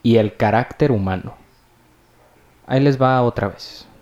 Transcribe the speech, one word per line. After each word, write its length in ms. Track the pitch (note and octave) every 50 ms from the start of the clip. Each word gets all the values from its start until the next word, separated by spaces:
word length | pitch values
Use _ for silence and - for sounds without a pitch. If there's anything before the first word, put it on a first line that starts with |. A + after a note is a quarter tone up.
| -
y 140 | B2 A#2
el 200 | A2+ G#2+ G#2 -
carácter 540 | - A#2 G#2+ G2+ A2+ B2+ - - - D3+ C#3+ B2+
humano. 420 | G#2 G2 F#2+ F#2 F#2 - - - - - _ _ _ _ _ _ _ _ _ _ _ _ _ _ _ _ _ _ _ _ _ _ _ _
Ahí 140 | - C3 C3+
les 200 | C#3 C#3+ C3+ B2+
va 220 | C3 C3 C3 B2+ B2
otra 260 | A#2+ - - G#2 G2+
vez, 380 | - - - - - - - - - -